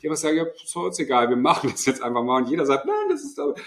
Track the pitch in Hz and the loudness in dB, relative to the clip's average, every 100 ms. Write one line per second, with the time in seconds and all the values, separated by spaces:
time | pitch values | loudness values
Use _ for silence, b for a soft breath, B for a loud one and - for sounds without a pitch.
0 | 151 156 151 160 165 - - 175 180 180 | -4 -2 0 0 -2 -6 -12 -6 -6 -4
1 | 139 123 120 123 143 165 131 - 135 127 | 2 2 4 4 4 4 0 0 -2 0
2 | 120 120 120 127 120 165 139 139 - 427 | -2 -2 2 0 2 0 2 2 2 -2
3 | 403 311 285 - 143 - | 0 -2 -4 -4 -4 -4